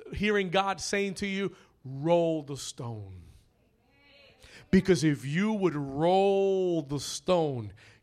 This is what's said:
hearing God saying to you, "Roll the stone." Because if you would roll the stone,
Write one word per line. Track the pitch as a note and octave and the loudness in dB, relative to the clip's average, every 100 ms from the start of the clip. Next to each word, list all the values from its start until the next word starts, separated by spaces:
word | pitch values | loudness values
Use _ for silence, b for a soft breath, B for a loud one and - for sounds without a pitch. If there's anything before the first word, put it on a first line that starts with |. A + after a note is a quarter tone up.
| - | -12
hearing | C#3 G#3 G#3 F#3 | -2 0 2 2
God | F#3+ G3 F3 | 0 0 -4
saying | - G3+ G3+ F3+ | -4 -2 -2 -4
to | G3+ | -4
you, | F#3+ F#3+ B B _ | -4 -4 B B _
"Roll | C3 C3+ D#3 F3 E3 D#3+ | -14 -4 2 4 4 -2
the | C#3 C#3 | -6 -10
stone." | - - A#2+ A2 F#2+ F#2 D#2+ - _ _ _ _ _ _ _ - - _ B B - | -12 -10 -10 -10 -12 -18 -20 -20 _ _ _ _ _ _ _ -20 -20 _ B B 2
Because | F#3+ F#3 E3+ | 4 4 4
if | D#3 C3+ | 2 0
you | C3 D#3+ G#3+ | -2 -2 0
would | G#3+ F#3 D3 | 2 0 0
roll | C#3 C#3 E3 F#3+ G3 G3 G3 F#3+ F#3 E3 | -4 0 4 4 4 4 2 2 0 0
the | C#3 C#3+ | -2 -6
stone, | - - - F3+ D#3 B2+ G#2 F#2+ b b | -6 -6 0 2 2 -4 -8 -14 b b